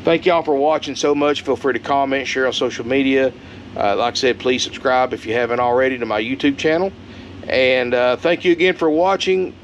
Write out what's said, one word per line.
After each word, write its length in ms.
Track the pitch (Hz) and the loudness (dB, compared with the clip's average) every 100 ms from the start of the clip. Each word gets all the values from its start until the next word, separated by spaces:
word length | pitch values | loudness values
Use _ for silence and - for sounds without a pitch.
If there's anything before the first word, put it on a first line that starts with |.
thank 200 | - 165 | 2 2
y'all 200 | 180 170 | 4 2
for 100 | 151 | 2
watching 400 | 139 147 151 147 | 2 2 0 -4
so 220 | 127 147 143 | -2 0 2
much. 260 | 147 143 | 2 0
Feel 140 | - 127 | -2 0
free 160 | 139 | 0
to 80 | 120 | -2
comment, 480 | - 139 135 135 127 | 0 0 0 -2 -2
share 180 | 131 127 | 0 0
on 60 | |
social 340 | 117 127 113 117 | 0 -2 -2 -2
media. 460 | 135 135 135 131 - - - - - | 0 2 2 2 -2 -18 -18 -12 -2
Uh, 200 | 104 101 | 0 0
like 160 | 117 | 0
I 40 | 110 | 0
said, 220 | 131 113 | 0 0
please 240 | 127 127 | 0 -2
subscribe 500 | - - 131 127 127 | -4 -4 0 2 0
if 140 | 123 110 | -4 -4
you 60 | |
haven't 260 | 117 120 120 | -2 -2 0
already 400 | 123 123 131 127 | 2 2 2 0
to 80 | 117 | -2
my 160 | 107 | -2
YouTube 360 | 113 135 147 139 | -2 0 -2 0
channel. 340 | 160 160 190 - - - - - - | 0 0 -2 -6 -18 -18 -18 -16 -4
And, 440 | 127 127 127 123 | 0 2 2 0
uh, 260 | 123 123 120 | 2 2 2
thank 260 | 160 175 | 0 0
you 80 | 180 | 2
again 240 | 170 185 180 | 4 2 2
for 120 | 160 | 0
watching. 680 | 151 185 190 190 185 185 - | 2 2 0 0 0 -2 -8